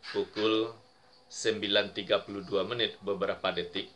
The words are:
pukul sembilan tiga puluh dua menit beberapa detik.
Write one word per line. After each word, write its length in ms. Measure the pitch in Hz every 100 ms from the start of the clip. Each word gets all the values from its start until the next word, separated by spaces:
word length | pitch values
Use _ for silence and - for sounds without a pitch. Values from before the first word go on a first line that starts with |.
| - 101
pukul 560 | 98 - 107 110 113 - - _ - - -
sembilan 640 | - 117 104 101 101 101
tiga 320 | 101 95 101
puluh 240 | - 101 92
dua 160 | 98
menit 320 | 92 120 107 -
beberapa 480 | 98 98 98 95 95
detik. 400 | 87 82 98 110